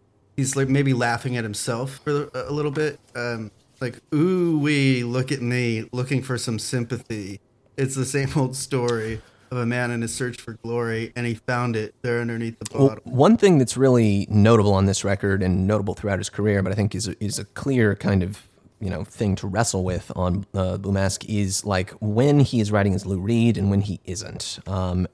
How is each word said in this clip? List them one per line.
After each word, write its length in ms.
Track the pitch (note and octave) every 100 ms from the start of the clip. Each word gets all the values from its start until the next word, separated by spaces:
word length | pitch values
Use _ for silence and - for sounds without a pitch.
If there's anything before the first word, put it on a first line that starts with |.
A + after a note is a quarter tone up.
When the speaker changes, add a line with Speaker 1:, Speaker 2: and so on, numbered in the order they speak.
| _ _ _ -
Speaker 1:
he's, 180 | C3+ C#3
like, 140 | C3+
maybe 240 | C#3 C#3
laughing 420 | B2 A#2+ A2+ C3 B2
at 80 |
himself 560 | A2 G2+ - A#2 C3 -
for 260 | D3+ C#3+ C#3+
a, 160 | B2+ B2
a 40 |
little 180 | D3 D3
bit. 260 | D3 D3+ D3 _
Um, 380 | B2 A#2+ A#2 A2 - _ -
like, 180 | B2 - - D3+
"Ooh 420 | F3 F#3 E3+ D#3
wee, 440 | C#3+ C#3+ C3+ B2+
look 280 | A#2+ B2+ C3
at 100 | B2+
me, 480 | A#2+ B2 A#2+ A2+ G#2+
looking 300 | B2 C3 C3
for 140 | - B2
some 200 | - A2
sympathy. 840 | - B2+ A#2 A#2 - G#2+ G2 G2 _ _ _ -
It's 200 | C3+ C3+
the 100 | B2
same 240 | C#3 C3+ D#3
old 180 | C3 C3
story 680 | - C3 A#2+ A#2 A2 A2 - _ -
of 60 | B2
a 80 | A#2
man 260 | A#2+ A#2+
in 100 | A#2
his 120 | A#2
search 260 | - B2 A#2
for 120 | - A2
glory, 480 | A2+ A#2 A#2 A2+ A#2 A#2+
and 100 | A#2+
he 60 | A2
found 400 | - A#2+ B2 A2+
it 180 | G#2+ -
there 180 | B2 A#2+
underneath 360 | A#2 A2+ A2+ A2+
the 180 | - -
Speaker 2:
Well, 100 | C3+
Speaker 1:
bottle." 140 | A2 -
Speaker 2:
one 300 | B2 F3 A3+
thing 200 | G3+ D#3
that's 180 | A#2+ B2+
really 480 | C3 B2 A2 G2+ -
notable 440 | G#2 G#2 A2+ G#2
on 120 | F#2+ G2
this 180 | F#2
record 400 | G2 G2+ G2+ F#2+
and 240 | F#2 F#2 F#2+
notable 260 | G#2 G2+ -
throughout 220 | G2+ F#2+
his 100 | -
career, 340 | - G#2 G2+
but 80 | F#2
I 40 | G#2
think 200 | G2+ F#2
is 120 | G#2+
a, 140 | -
is 140 | G2+ -
a 60 | G2
clear 480 | - C#3 B2+ G#2+ F#2+
kind 280 | - G2
of, 180 | F2+ G#2 - _ _ -
you 80 | F2+
know, 120 | E2 -
thing 300 | - G#2+ F#2
to 120 | G#2
wrestle 360 | G2 A#2 G2
with 280 | F#2 F2+ - -
on, 300 | F2+ F#2 G2+
uh, 240 | G2 F#2 F#2+
Blue 140 | G2
Mask 360 | G2 F#2+ - -
is, 380 | G#2 G2 F#2+ G#2
like, 260 | F#2+ F#2+ -
when 420 | G#2+ G#2+ C#3+ D3
he 180 | C3 A#2+
is 120 | G#2
writing 220 | G#2 G2+
as 120 | F#2 F#2
Lou 100 | F#2+
Reed 380 | G2 A#2 A#2 G#2+
and 140 | G2+
when 100 | G2
he 180 | G2+ F2+ -
isn't. 540 | F2 G2 - - - -
Um, 400 | F#2+ F#2 F2+ F2+